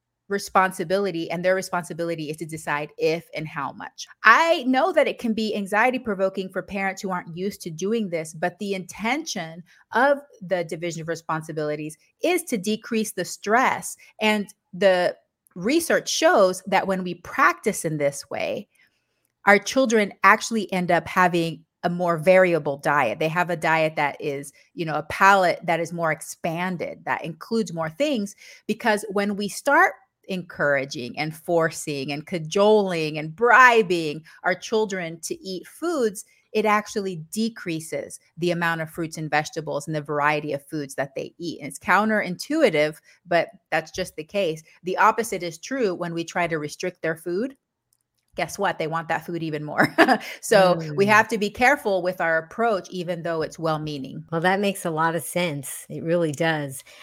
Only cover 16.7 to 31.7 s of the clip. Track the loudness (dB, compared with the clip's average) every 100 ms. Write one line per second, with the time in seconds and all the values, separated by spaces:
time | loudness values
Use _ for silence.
16.7 | 0 2 -2 -4 -8 -6 2 2 2 -2
17.7 | -2 -2 0 0 -2 -8 -6 -4 -6 -10
18.7 | _ _ _ _ _ _ _ 4 4 4
19.7 | 0 2 2 0 2 4 4 2 -4 -2
20.7 | -2 2 2 2 2 2 2 -2 -6 _
21.7 | _ -4 0 0 2 6 6 6 4 0
22.7 | -2 0 2 2 0 -2 0 -2 0 2
23.7 | 2 2 0 -2 -2 -6 -6 -10 -18 _
24.7 | -8 -4 -4 -6 4 8 8 6 2 -2
25.7 | -2 -2 -2 -2 -4 -8 -8 -6 -4 -4
26.7 | -4 -8 -8 -6 -4 -6 -12 -4 -2 -2
27.7 | -4 -6 -2 -2 0 -4 -10 -20 -10 -6
28.7 | -2 0 0 0 -2 -2 -2 -6 -4 4
29.7 | 4 4 0 _ _ -10 -10 -8 -2 0
30.7 | 2 -2 -8 -8 -6 -8 -8 0 2 2